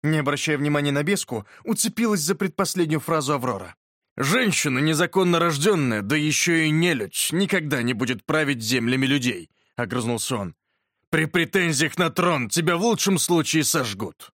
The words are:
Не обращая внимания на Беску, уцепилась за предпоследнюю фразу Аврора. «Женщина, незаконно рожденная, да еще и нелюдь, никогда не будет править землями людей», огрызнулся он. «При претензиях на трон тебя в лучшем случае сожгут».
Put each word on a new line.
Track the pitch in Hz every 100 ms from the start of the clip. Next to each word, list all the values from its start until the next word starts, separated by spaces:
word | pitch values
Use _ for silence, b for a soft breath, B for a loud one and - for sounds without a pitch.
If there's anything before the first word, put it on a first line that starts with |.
Не | 151 156
обращая | 143 143 - 147
внимания | 147 147 143
на | 143
Беску, | 147 202 - 113 101 B
уцепилась | - 226 226 - 226 208
за | 147
предпоследнюю | 196 190 - 190 180 165 156
фразу | - 165 135
Аврора. | 147 127 101 90 - _ _ _ -
«Женщина, | 139 226 233 151 151 127
незаконно | 151 151 175 190 180 170
рожденная, | 170 147 170 190 135 107
да | 101 151
еще | 151 147 -
и | 165 156
нелюдь, | 156 175 143 101 - -
никогда | 160 196 190 151 135
не | 120
будет | 117 120 120
править | - 156 147 131
землями | 110 127 117 131
людей», | 131 143 123 98 80 _ _ -
огрызнулся | 117 120 117 117 - 120
он. | 95 - _ _ _ _ _
«При | 156 160
претензиях | 175 165 196 175 135 151 -
на | 170
трон | - 175 156 117
тебя | - 165 170
в |
лучшем | 226 220 - 185
случае | - 175 151 160
сожгут». | 139 156 117 98 101 - -